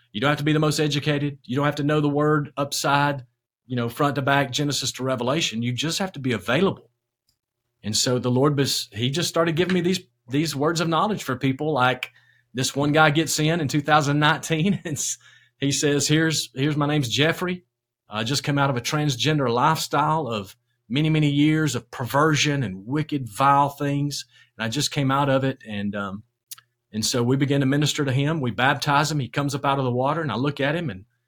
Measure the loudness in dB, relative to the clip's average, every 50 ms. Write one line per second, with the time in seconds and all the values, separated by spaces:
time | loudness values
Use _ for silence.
0 | _ _ -6 -2 0 0 0 0 0 0 2 2 2 2 0 0 0 0 -2 -2
1 | -2 -2 -2 -2 -2 -4 -6 -8 -10 -6 -2 0 0 0 -2 0 0 0 2 2
2 | 2 0 0 2 2 2 2 0 0 -4 -4 -6 -6 -4 -4 -4 0 2 2 2
3 | 2 0 -2 -4 -10 -16 _ _ _ _ _ _ _ -6 -4 -2 -2 -4 0 0
4 | 0 0 0 0 0 2 2 2 2 0 -2 -2 -2 -2 -2 -2 -4 -6 -6 -4
5 | -4 -4 -2 -2 0 -2 0 0 -2 -2 -4 -4 -4 -4 -4 -2 -4 -4 -2 -4
6 | -4 -6 -6 -6 -4 -2 -2 -2 0 0 2 2 2 0 0 -4 -12 _ _ _
7 | _ _ _ _ _ _ _ _ _ _ _ _ _ _ _ _ -8 -4 -2 0
8 | 0 0 0 0 0 0 2 4 2 2 2 2 0 0 -2 -4 -6 -8 -6 -4
9 | -4 -2 -2 -2 -4 -2 0 0 0 2 2 0 0 2 0 0 2 0 -2 -2
10 | -6 _ _ _ _ -4 -2 -2 -2 -2 -2 0 0 0 0 0 0 0 2 0
11 | 0 0 -2 -4 -4 -6 -4 -2 0 -2 -2 -2 -2 -2 2 2 2 2 2 -2
12 | -6 -12 _ _ _ _ _ _ _ _ -6 -4 -4 -2 -2 0 0 4 6 6
13 | 6 6 6 4 0 0 0 0 2 2 2 0 0 0 0 -2 2 4 4 4
14 | 4 2 2 4 4 2 2 0 -2 -2 0 2 2 2 0 0 -4 -6 -6 -4
15 | -6 -6 -8 -10 _ -20 -20 _ _ _ _ _ -2 0 0 2 2 2 2 2
16 | 2 2 4 4 4 2 0 -2 -4 -6 -4 -2 0 0 2 2 2 2 2 0
17 | 0 0 0 2 2 2 2 -2 -4 -4 -4 -6 -10 _ _ _ _ _ _ _
18 | _ -8 -6 -4 -2 -2 -2 -2 0 0 2 2 2 2 0 -2 -4 -2 -2 0
19 | 0 -2 -2 0 0 0 0 2 0 0 2 2 2 2 2 0 -2 -2 0 0
20 | 0 0 0 -2 -2 -4 -4 -6 -6 -8 -16 _ _ _ _ _ _ -4 -2 0
21 | 2 2 2 4 2 2 4 4 4 4 2 2 0 0 -2 -4 -8 _ -10 -8
22 | -6 0 2 2 4 4 2 2 2 0 0 -2 -2 -4 -6 -8 -8 -4 -4 -4
23 | -2 -4 -4 -6 -6 -8 -2 2 4 4 6 4 4 2 0 -4 -4 -2 0 -2
24 | -2 -4 -4 -8 -12 -14 _ -20 -20 _ _ -6 -6 -2 -2 -2 -2 -2 0 0
25 | 0 2 2 2 2 2 2 2 2 0 -4 -6 -10 -8 -6 -4 -4 -4 -4 -6
26 | -6 -8 -8 -12 -14 _ _ _ _ _ -18 -18 _ _ _ _ _ _ -6 -4
27 | -2 0 0 0 2 2 2 2 2 2 2 2 2 2 2 2 0 0 0 -2
28 | -2 0 0 0 0 0 0 -2 -2 -2 0 2 2 2 2 2 0 2 2 2
29 | 2 2 0 -2 -4 -2 -4 -4 -2 -2 -4 -2 0 0 0 0 0 0 0 0
30 | 0 0 0 -2 -4 -4 -2 -2 -2 -2 -2 0 -2 -2 -2 -2 -4 -6 -8 -10
31 | -14 _ _ _ _